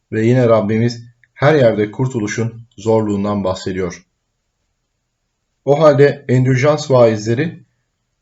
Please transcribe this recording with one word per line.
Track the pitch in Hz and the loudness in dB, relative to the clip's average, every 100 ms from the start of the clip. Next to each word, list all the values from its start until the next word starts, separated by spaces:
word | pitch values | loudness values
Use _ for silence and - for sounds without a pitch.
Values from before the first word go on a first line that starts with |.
| _ | _
ve | 110 113 | -2 0
yine | 127 120 | 2 2
Rabbimiz | 113 101 110 117 117 - _ _ | 2 0 0 -2 -4 -14 _ _
her | - 139 | -2 2
yerde | 156 120 104 104 | 4 2 2 -2
kurtuluşun | - 127 123 104 113 117 - - - | -4 -6 -4 -6 -4 -6 -8 -20 -8
zorluğundan | 104 113 107 101 101 101 | -2 0 0 -2 -2 -4
bahsediyor. | 95 92 - 92 92 - _ _ _ _ _ _ _ _ _ _ _ _ _ _ _ _ | -4 -6 -8 -6 -8 -10 _ _ _ _ _ _ _ _ _ _ _ _ _ _ _ _
O | 135 143 | -2 2
halde | 156 135 143 - - | 4 4 2 0 -2
endüljans | 127 127 131 147 151 - | 0 0 0 0 -2 0
vaizleri | 127 117 107 104 117 165 - _ _ _ _ _ _ | 4 4 2 -2 -4 -4 -8 _ _ _ _ _ _